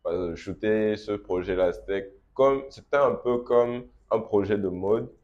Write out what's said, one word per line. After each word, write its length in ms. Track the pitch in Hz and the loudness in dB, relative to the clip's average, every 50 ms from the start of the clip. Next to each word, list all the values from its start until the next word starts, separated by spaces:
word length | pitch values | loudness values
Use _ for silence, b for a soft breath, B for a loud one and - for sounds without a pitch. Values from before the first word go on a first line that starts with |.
| - | -6
parce 120 | 85 85 | -4 -2
que 200 | 90 90 85 82 | -2 -2 -4 -6
shooter 600 | 82 - 98 95 - 107 107 107 107 107 107 107 | -8 -10 -10 -8 -4 0 0 2 2 2 0 0
ce 160 | 104 - - | -2 -4 -6
projet-là, 600 | 104 101 - - 92 90 90 98 92 92 92 87 87 | -6 -6 -4 -4 -4 -2 -2 0 0 2 2 2 0
c'était 380 | - - - 98 98 95 - - - _ _ _ | -2 -4 -4 -4 -4 -4 -6 -12 -20 _ _ _
comme, 300 | - 135 135 135 135 135 - | 2 4 4 4 2 -2 -8
c'était 260 | - - - _ 147 | -14 -20 -6 _ 2
un 160 | 143 139 123 120 | 2 4 2 2
peu 260 | - - 123 123 120 123 | 0 0 0 0 0 0
comme 400 | - 120 120 120 120 120 123 123 - - _ _ - | 2 4 4 4 4 0 -6 -10 -12 -18 _ _ -2
un 100 | 110 113 | -2 -2
projet 380 | 110 - - 101 98 98 107 | 0 0 0 0 2 2 0
de 100 | 104 95 92 | 0 0 -2
mode, 380 | 92 90 92 98 110 120 120 - - _ | -4 -2 0 0 0 0 0 -6 -12 _